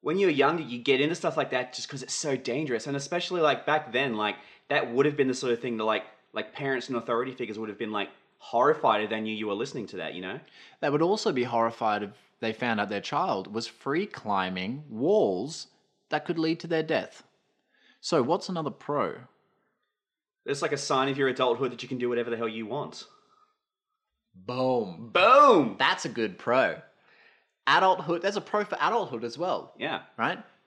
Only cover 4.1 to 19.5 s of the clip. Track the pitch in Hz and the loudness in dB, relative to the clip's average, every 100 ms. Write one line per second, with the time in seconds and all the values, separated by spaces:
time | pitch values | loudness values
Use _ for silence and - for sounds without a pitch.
4.1 | 107 107 104 - - _ 143 131 117 143 | 0 -2 -4 -14 -20 _ -2 0 2 2
5.1 | 143 131 127 131 120 135 113 110 107 - | 4 0 0 -2 -2 -2 -2 0 0 -4
6.1 | - _ - - - 139 131 123 120 113 | -20 _ -10 -10 -6 -4 -4 -2 -6 -2
7.1 | 117 131 131 113 107 110 101 110 107 98 | -2 -2 -6 -8 -6 -8 -6 -6 -4 -6
8.1 | - _ _ - 117 135 - 135 104 107 | -10 _ _ -2 4 4 4 4 2 0
9.1 | 110 110 107 107 101 139 139 101 95 78 | -4 -4 -4 -4 -4 -4 -6 -10 -8 -8
10.1 | 73 92 117 - - - _ 147 147 165 | -8 -10 -10 -14 -20 -20 _ 0 2 2
11.1 | 214 226 135 123 117 117 113 113 104 101 | 2 0 0 0 2 0 0 0 0 -4
12.1 | - _ _ 113 110 123 110 101 101 - | -12 _ _ -6 -2 -2 0 0 -4 -4
13.1 | 147 185 110 90 104 117 - - 143 208 | -2 0 -2 -4 -8 -8 -10 -4 -4 -4
14.1 | - 110 98 92 92 95 135 151 110 143 | -8 -4 -2 -2 -4 -6 -8 -10 -4 2
15.1 | 208 131 92 127 165 - _ _ _ _ | 4 2 0 -6 -10 -16 _ _ _ _
16.1 | 151 151 165 160 165 170 160 156 139 - | -6 -4 -2 0 -2 -2 -2 0 -2 -2
17.1 | - - _ _ _ _ _ _ _ - | -14 -20 _ _ _ _ _ _ _ 0
18.1 | 165 123 180 - 180 156 - - 147 95 | 2 4 0 -2 -4 -4 -8 -4 -2 -2
19.1 | - 127 _ _ | -4 -16 _ _